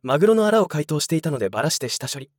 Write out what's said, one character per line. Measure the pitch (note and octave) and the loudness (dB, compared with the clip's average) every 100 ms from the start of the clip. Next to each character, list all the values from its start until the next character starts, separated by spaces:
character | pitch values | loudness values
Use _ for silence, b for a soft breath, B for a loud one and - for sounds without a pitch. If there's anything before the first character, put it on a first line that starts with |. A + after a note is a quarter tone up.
マ | B2+ C#3+ | 0 2
グ | G#3 | 4
ロ | |
の | A3 G#3+ | 4 4
ア | |
ラ | A3 | 4
を | F3+ | 2
解 | D3+ D3 | -2 -2
凍 | D3+ | -4
し | - | -2
て | E3 | -2
い | |
た | D#3+ | -2
の | C#3 | -2
で | G2 | -4
バ | G#2 | -2
ラ | D3 | -2
し | - | -2
て | B2+ | -6
下 | - B2+ | -6 -8
処 | C#3 | -10
理。 | C3+ | -14